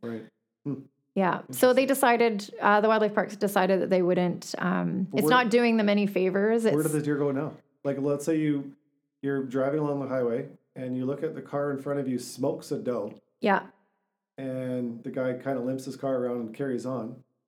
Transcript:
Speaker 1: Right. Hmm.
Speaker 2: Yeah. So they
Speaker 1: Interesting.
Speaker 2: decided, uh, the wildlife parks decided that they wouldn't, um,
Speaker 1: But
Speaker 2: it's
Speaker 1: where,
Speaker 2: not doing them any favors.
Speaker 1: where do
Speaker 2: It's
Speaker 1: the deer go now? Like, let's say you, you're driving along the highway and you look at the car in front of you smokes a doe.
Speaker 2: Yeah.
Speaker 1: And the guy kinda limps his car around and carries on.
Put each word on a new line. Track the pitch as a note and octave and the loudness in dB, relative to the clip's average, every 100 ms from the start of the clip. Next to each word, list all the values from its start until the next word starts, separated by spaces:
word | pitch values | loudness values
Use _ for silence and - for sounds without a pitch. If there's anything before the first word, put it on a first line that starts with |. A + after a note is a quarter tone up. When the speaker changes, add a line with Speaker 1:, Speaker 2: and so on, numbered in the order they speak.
Speaker 1:
Right. | A#2 A2+ A2 _ _ _ D3 | -10 -10 -12 _ _ _ -8
Hmm. | C3+ - _ _ | -8 -10 _ _
Speaker 2:
Yeah. | G3 F3+ E3 - | 0 0 0 -6
So | C4 B3+ | 2 4
they | B3+ | 4
Speaker 1:
Interesting. | C4+ | 2
Speaker 2:
decided, | C4+ B3+ A#3 A#3 G3+ - - | 4 4 4 2 0 -6 -2
uh, | G3+ G#3 | 4 4
the | A3 | 4
wildlife | A3 G#3 | 4 2
parks | G#3 F#3 | 0 -2
decided | - G3+ G3+ F#3 F#3+ | -2 0 2 2 2
that | - | 2
they | F#3 | 2
wouldn't, | F3 F3+ F3+ E3+ - - | 4 2 0 -2 -8 -4
um, | F3+ F3+ F3 F#3 F#3 | -2 0 0 -2 -2
Speaker 1:
But | - | 0
Speaker 2:
it's | |
Speaker 1:
where, | - | 4
Speaker 2:
not | B3+ A#3+ | 4 6
doing | A#3+ A#3+ A3+ | 4 4 4
them | G#3 | 4
any | G3+ G3+ | 4 2
favors. | G3 F#3 G3 G#3 A#3 | 2 2 2 2 2
Speaker 1:
where | A3 | 2
do | D3 | 2
Speaker 2:
It's | D#3 | 2
Speaker 1:
the | D3+ | 0
deer | C3+ C#3+ | 0 0
go | C#3+ | 0
now? | C3+ D3 - _ _ | 0 -4 -8 _ _
Like, | C#3 C#3 | -4 -2
let's | C#3 C#3+ E3 | 0 0 0
say | D#3+ | 2
you, | D3+ C#3+ C#3 - _ _ _ _ | 2 0 -4 -14 _ _ _ _
you're | C#3 C#3 | -4 -2
driving | C3 C3 C3+ D#3 | -2 0 2 2
along | D3 C#3 | 0 -2
the | C3+ | -2
highway | C3 A#2+ A#2+ C#3 - _ C#3 | 0 0 -2 -6 -14 _ -10
and | B2+ B2+ | -6 -4
you | B2+ | -4
look | C#3+ | -4
at | D#3+ | -6
the | C#3 | -6
car | C3+ C#3+ C#3+ | -6 -4 -2
in | C3 | -4
front | C#3+ C#3+ | -4 -4
of | C3 | -2
you | B2 | -4
smokes | - - C3+ - - | -6 -4 -4 -4 -6
a | C3+ | -6
doe. | A#2 A#2 G#2 - _ - | -4 -4 -6 -10 _ -4
Speaker 2:
Yeah. | G#3+ G3 - _ _ _ _ _ _ - | 0 0 -2 _ _ _ _ _ _ -12
Speaker 1:
And | C3+ C3 B2+ B2+ B2 A#2 | -8 -6 -4 -4 -4 -6
the | C3 | -8
guy | C3 B2+ | -4 -4
kinda | B2 C3+ B2+ | -4 -4 -4
limps | B2 C3 | -2 -4
his | C3+ C3 | -6 -6
car | C3+ C3 | -4 -2
around | B2 B2 | -2 -4
and | A2+ | -6
carries | A2+ C#3 A#2+ B2 | -6 -4 -4 -4
on. | B2+ A2 B2+ _ _ | -6 -8 -12 _ _